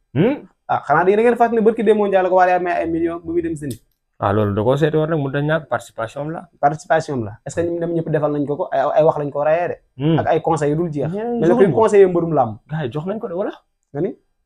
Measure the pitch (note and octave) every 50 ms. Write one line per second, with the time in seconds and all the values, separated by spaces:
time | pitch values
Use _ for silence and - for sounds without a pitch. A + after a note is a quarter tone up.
0 | _ _ - B2+ F3+ B3 D4 - G3+ - _ _ _ - C#3 A#2 - - C#3+ D#3+
1 | F3+ F#3 G3+ G#3 A3+ B3 A#3 A#3 A#3+ A#3 A#3 A#3 G3+ A#3 A3+ B3 G#3+ A3+ G#3 G#3+
2 | G#3 G3 F#3+ F#3+ F#3 F#3 F#3 F#3 F3+ F3+ F3+ F3+ F3+ F3 E3+ - E3+ E3 E3 E3
3 | E3+ E3+ E3+ E3+ E3+ D#3+ E3 F3 E3 E3 E3 C#3+ D3 C#3 A2 - _ _ _ _
4 | _ _ _ - A2+ G2+ G2 G#2+ G#2+ G2+ G2 G#2 G#2 A#2+ C3+ C#3+ D#3+ D3+ D3+ D#3
5 | D#3 D#3 E3 D3+ C#3 C3+ C3+ C#3+ D3 D3+ D#3 D#3+ D3 - A#2+ A2+ - - _ -
6 | A2+ A2 - C3+ D3 D#3 E3 E3+ - - _ _ C#3+ C#3+ D#3 D3+ - - E3 D#3+
7 | D#3+ - C#3+ B2 A2 G2 A2 - _ D3+ - F3 E3+ E3+ E3+ E3+ E3 E3 E3+ E3
8 | E3 E3 D#3 D3+ D3 D3 D3 D3 C#3+ C3+ C#3+ C#3 F3+ - - - C3+ C#3+ - -
9 | D3+ - - D3+ D3 C#3+ C3 C#3+ D3 D3+ D#3+ E3+ F3 D#3 - - _ _ _ B2+
10 | C3+ D#3 E3 D3 - D3 E3 D#3+ - E3 D#3+ D3+ D3 D3 D3+ D#3 F3 E3+ D3 D3
11 | C#3 D#3 F#3 G3+ A3 A#3+ A#3+ A#3 D#3 E3+ - A#3+ G3 F#3+ - A3 A3 G#3 G#3 G3
12 | G3 F#3 F3+ F3 E3+ E3+ D#3 C#3 B2 A2+ G#2+ - _ - D3+ D#3+ D3+ A#2 A2+ D3+
13 | D#3+ F#3+ G#3+ A3+ A#3+ F#3+ E3+ F3+ G#3 C#4+ - - _ _ _ _ _ _ - C#3+
14 | E3+ A3 - - _ _ _ _ _